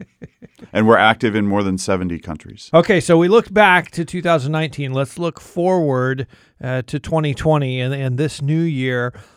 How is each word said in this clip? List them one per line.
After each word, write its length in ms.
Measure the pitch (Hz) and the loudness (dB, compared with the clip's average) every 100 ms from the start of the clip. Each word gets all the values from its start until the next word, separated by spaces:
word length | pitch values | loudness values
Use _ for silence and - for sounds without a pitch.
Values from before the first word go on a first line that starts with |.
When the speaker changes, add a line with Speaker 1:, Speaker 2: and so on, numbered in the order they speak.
| - _ | -18 _
Speaker 1:
<laughs> 60 | - _ - _ - | -20 _ -20 _ -6
Speaker 2:
And 160 | 98 110 | 0 4
we're 100 | 107 | 6
active 380 | 107 113 117 107 | 4 2 0 0
in 100 | 101 | 0
more 160 | 101 | -2
than 160 | 98 92 | -2 -2
seventy 400 | - 95 90 82 | -2 -2 -4 -8
countries. 500 | - 78 - 101 - | -8 -10 -12 -20 2
Speaker 1:
Okay, 260 | 165 170 185 | 2 4 2
so 160 | - 165 | 4 4
we 120 | 175 | 4
look 220 | 226 - | 2 2
back 420 | 208 202 180 - | 4 6 4 0
to 120 | - | -8
two 160 | 160 180 | -8 -4
thousand 320 | 170 160 131 | 0 0 0
nineteen. 400 | 160 160 - 139 | -4 -4 -6 -6
Let's 240 | 131 135 - | -4 -4 -6
look 240 | 170 - | -8 -8
forward, 840 | - 180 175 185 151 127 127 131 127 _ _ - | -10 -4 0 0 0 0 -2 -4 -8 _ _ -12
uh, 220 | 127 127 | -6 -6
to 160 | 120 147 | -6 -8
twenty 340 | - 160 151 | -4 -2 -2
twenty 480 | 127 160 151 135 127 | -2 0 0 0 -4
and, 140 | 127 | -4
and 240 | 139 131 123 | -4 -4 -2
this 240 | 156 - | -4 -4
new 180 | 139 160 | -2 0
year. 540 | 170 135 131 123 123 - - | -2 -2 -2 -2 -4 -8 -20